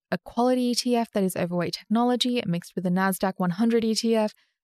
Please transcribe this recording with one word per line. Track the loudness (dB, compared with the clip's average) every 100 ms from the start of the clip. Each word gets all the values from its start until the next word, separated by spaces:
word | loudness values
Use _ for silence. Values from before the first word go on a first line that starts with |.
| _
a | -8
quality | -6 0 2 2
E | 0 0
T | 0
F | 0 0
that | 0
is | 0
overweight | 0 -2 -2 -4
technology, | -6 -2 0 2 0 0 -2 -2
mixed | -4 -4 -4
with | -2
a |
Nasdaq | 0 0 0 -2 -2
one | -2
hundred | 0 2 2
E | 2 0
T | 2
F | 2 0 -4 _ _